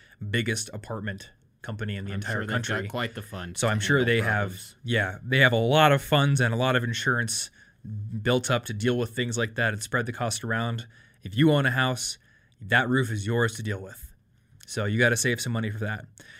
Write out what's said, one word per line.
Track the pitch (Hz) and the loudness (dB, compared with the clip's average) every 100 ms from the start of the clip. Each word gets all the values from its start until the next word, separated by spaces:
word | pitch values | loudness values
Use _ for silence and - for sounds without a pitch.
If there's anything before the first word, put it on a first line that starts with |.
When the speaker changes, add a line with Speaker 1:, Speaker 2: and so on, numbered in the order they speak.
| - - 104 | -20 -12 -4
Speaker 1:
biggest | 117 113 110 - | -2 -2 -4 -6
apartment | 107 - 110 104 98 - _ _ _ | -12 -10 -8 -8 -10 -14 _ _ _
company | - 107 104 101 | -12 -8 -6 -6
in | 98 | -6
the | |
Speaker 2:
I'm | 98 | -6
Speaker 1:
entire | 101 | -4
Speaker 2:
sure | 107 | -6
they've | 104 | -4
got | 110 113 | -4 -2
Speaker 1:
country. | 110 101 | -4 -4
Speaker 2:
quite | 120 117 117 | -6 -6 -8
the | |
fund | 107 95 87 90 | -12 -12 -10 -2
Speaker 1:
So | 113 | 0
Speaker 2:
to | |
Speaker 1:
I'm | 107 | 0
sure | 107 143 | 2 2
Speaker 2:
handle | 117 117 | 4 2
Speaker 1:
they | |
have, | 104 104 101 | 2 0 -2
Speaker 2:
problems. | 92 - - | -6 -16 -14
Speaker 1:
yeah, | 120 113 95 95 | -2 0 0 -4
they | 123 135 | 0 6
have | 127 | 6
a | 113 | 6
lot | 117 151 151 | 4 6 6
of | 139 | 6
funds | - 147 143 139 | 4 4 4 4
and | 120 | 2
a | 113 | 2
lot | 127 127 | 2 2
of | |
insurance | 117 113 - 120 113 - - _ - _ 104 104 110 113 | 2 -2 0 0 -2 -4 -8 _ -20 _ -10 -8 -6 -4
built | 113 127 - | 0 0 2
up | 120 - | -2 -2
to | |
deal | 104 120 120 | -2 0 0
with | 113 117 | -2 -2
things | 120 117 | -4 -2
like | 110 113 | -2 0
that | 113 | -2
and | 107 | -2
spread | - 127 117 | -2 -2 -2
the | |
cost | 117 120 - | -4 -4 -4
around. | 113 113 117 117 - - - _ | -4 -2 -2 -4 -8 -20 -20 _
If | 98 107 | -6 4
you | 156 | 4
own | 147 131 | 6 2
a | |
house, | 127 131 123 - - _ _ _ _ | 2 0 0 -6 -8 _ _ _ _
that | 101 120 123 | 2 2 4
roof | 131 113 | 2 2
is | 107 101 | -2 0
yours | 117 113 110 | 2 0 0
to | |
deal | 107 98 | -4 -6
with. | 95 - - - _ _ _ - - | -8 -14 -16 -18 _ _ _ -20 -10
So | 113 104 | -4 0
you | 110 | 4
gotta | 120 117 | 4 4
save | 127 120 | 0 -2
some | 123 | -2
money | 113 110 | -4 -4
for | 107 | -4
that. | 107 107 - - - - | -6 -6 -10 -20 -20 -20